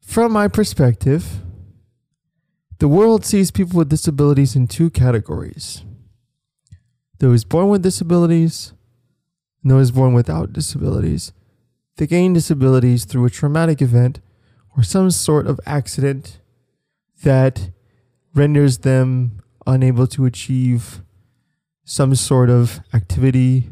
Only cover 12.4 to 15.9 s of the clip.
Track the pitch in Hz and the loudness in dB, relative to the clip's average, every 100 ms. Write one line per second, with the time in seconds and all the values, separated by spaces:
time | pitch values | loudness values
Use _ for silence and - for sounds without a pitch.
12.4 | 151 151 131 131 123 123 - 127 123 - | 0 0 2 4 4 2 -2 -2 -2 0
13.4 | 147 151 165 151 131 120 123 139 _ _ | -2 0 0 0 2 2 2 -2 _ _
14.4 | _ _ _ 147 113 190 190 170 - 151 | _ _ _ -2 0 2 0 0 0 0
15.4 | - 135 - 143 - | 0 -6 -6 -6 -6